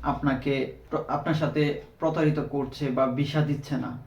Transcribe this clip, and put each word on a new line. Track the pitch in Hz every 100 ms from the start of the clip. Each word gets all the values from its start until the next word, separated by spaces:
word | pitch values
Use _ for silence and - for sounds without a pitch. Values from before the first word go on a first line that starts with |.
| 147
আপনাকে | 135 143 127 143 135 - - -
প্র-, | 151 - 135
আপনার | - 156
সাথে | 151 151 147 - - -
প্রতারিত | 160 160 151 151 143
করছে | 143 131 - 143 123
বা | 131 123
ভিসা | 147 156 151
দিচ্ছে | 143 - 131
না | 123 120